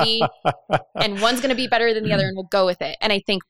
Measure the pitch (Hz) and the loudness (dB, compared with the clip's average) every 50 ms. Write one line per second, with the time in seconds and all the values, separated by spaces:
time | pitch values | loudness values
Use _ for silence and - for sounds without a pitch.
0 | 156 220 226 226 160 - - _ - 156 - - _ - 175 135 - _ - - | 2 2 2 0 0 -2 -2 _ -2 -2 -2 -4 _ -4 -4 -4 -4 _ -4 -2
1 | - 208 202 196 214 233 254 247 262 262 247 226 254 - 240 226 233 233 220 220 | -2 -2 0 0 0 2 2 2 0 -2 0 0 0 0 0 2 2 2 0 0
2 | 220 - 208 196 190 190 190 190 185 - - 196 185 180 180 - 147 151 - - | -2 -2 0 0 0 -2 -4 -8 -8 -2 0 2 2 2 0 -2 -6 -8 -6 -4
3 | - 220 202 196 - - 202 185 - | 0 0 0 0 0 -2 -4 -4 -4